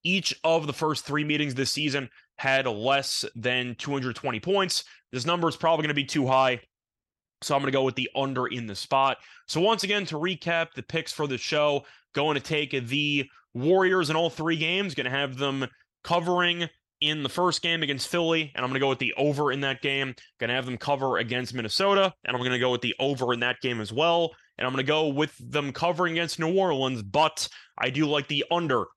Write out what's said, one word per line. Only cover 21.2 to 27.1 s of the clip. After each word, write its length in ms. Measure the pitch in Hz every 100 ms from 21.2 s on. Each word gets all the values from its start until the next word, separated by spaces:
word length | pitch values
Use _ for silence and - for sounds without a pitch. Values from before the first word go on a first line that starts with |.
| 117 123 123
Minnesota, 580 | 123 110 - 196 196 190 -
and 120 | - 123
I'm 60 |
gonna 160 | 127 127
go 120 | 127
with 120 | 123
the 120 | 120 -
over 340 | 139 131 123
in 80 | 120
that 220 | 123 123
game 180 | 127 117
as 100 | 107
well. 420 | 117 165 170 165 - _ -
And 80 | 127
I'm 60 |
gonna 80 | 131
go 260 | 131 156 156
with 260 | 139 151 -
them 340 | 120 143 143
covering 400 | - 170 170 175
against 260 | 165 170 -
New 160 | 160
Orleans, 480 | 190 185 139 131 123
but 460 | 101